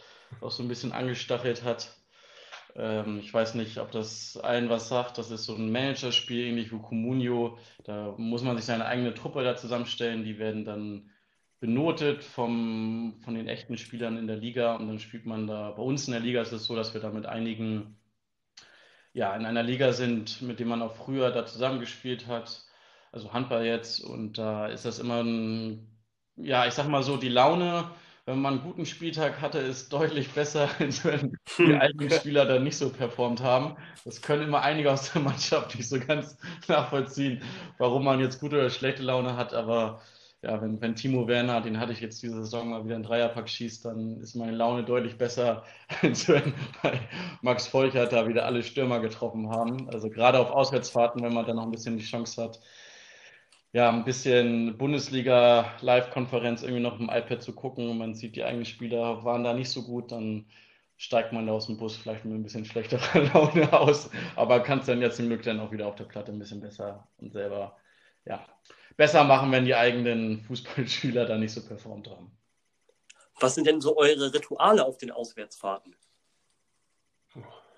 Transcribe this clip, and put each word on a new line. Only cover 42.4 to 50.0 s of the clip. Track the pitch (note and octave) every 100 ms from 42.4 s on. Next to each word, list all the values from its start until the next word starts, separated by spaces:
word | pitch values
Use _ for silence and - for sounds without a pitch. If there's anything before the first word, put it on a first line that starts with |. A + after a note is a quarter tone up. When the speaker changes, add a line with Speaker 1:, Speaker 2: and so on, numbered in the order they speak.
| A2 A#2 A#2
Speaker 1:
mal | A2+
wieder | A2 A2+
einen |
Dreierpack | A2 A#2 A#2 A#2 G2+
schießt, | - A#2+ A2+
dann | A#2+ A2 A2 A2+
ist | A2
meine | A#2+ A2+ A2+
Laune | A#2 A#2+
deutlich | A2+ B2 A2+ A2
besser, | A#2+ - A#2+ A2+ - - -
<laughs> | -
als | - - -
wenn | D3 D3 - - -
bei | C#3+ C3+ A2 E3+ - -
Max | B2+ B2 -
Volkert | C3+ C3+ C3 A#2+
da | A#2 A2+
wieder | A2+ A#2
alle | B2
Stürmer | A2+ - B2+ A#2+
getroffen | A2 A2 A2+ A2 A2
haben. | A2+ A#2 B2+ A#2
Also | A#2